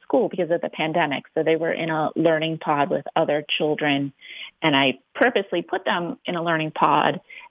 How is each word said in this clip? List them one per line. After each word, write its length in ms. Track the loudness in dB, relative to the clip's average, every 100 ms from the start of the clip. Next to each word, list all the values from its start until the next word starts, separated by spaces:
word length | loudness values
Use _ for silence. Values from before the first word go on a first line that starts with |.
school 240 | 0 0 2
because 240 | 0 0
of 80 | 0
the 100 | -2
pandemic. 540 | -4 -2 0 0 -2 -6
So 100 | -2
they 120 | 0 2
were 160 | 0
in 180 | -2 -2
a 200 | -2 -2 0
learning 400 | 2 2 0 -4
pod 320 | -2 0 2
with 160 | -2 -2 -2
other 300 | 0 0 -2 -2
children. 540 | 0 0 0 0 -2 -8 -20 -16 -18 -2
And 140 | 2 4
I 240 | 2 0 _ 0
purposely 460 | 2 2 -2 -4
put 240 | -4 -4 -2
them 340 | -2 -2 -8 -6
in 100 | -4
a 80 |
learning 280 | 0 0 0
pod 500 | 2 2 4 2 0 -8 -20 -10